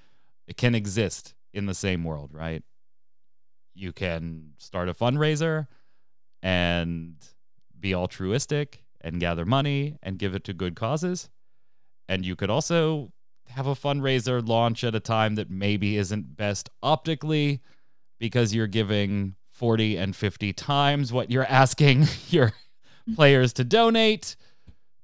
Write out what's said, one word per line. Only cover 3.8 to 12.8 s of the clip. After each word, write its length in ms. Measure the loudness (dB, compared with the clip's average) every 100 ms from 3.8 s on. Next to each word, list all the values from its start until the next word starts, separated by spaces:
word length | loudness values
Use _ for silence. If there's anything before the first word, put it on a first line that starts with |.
| -12
can 600 | -6 -4 -4 -6 -12 -16 -20
start 320 | -10 -6 -4
a 60 |
fundraiser 720 | -2 0 2 0 0 -2 -4 -6 -14 -20 -20 -20 -20 -20 -8
and 720 | -2 0 2 0 -2 -6 -8 -16 -20 -20 -20 -20 -20 -10
be 160 | -4
altruistic 880 | -2 -4 -4 -4 -2 -2 -4 -6 -12 -20 -14
and 180 | -8 -4
gather 240 | -2 -2
money 540 | 0 0 0 -2 -4 -8
and 160 | -10 -6
give 160 | -4
it 100 | -6
to 100 | -8
good 200 | -6 -6
causes. 540 | -4 -4 -4 -4 -6 -10 -20 -20 -20 -20 -20 -20 -16 -6
And 160 | -4
you 100 | -4
could 140 | -4 -2
also 640 | -2 0 0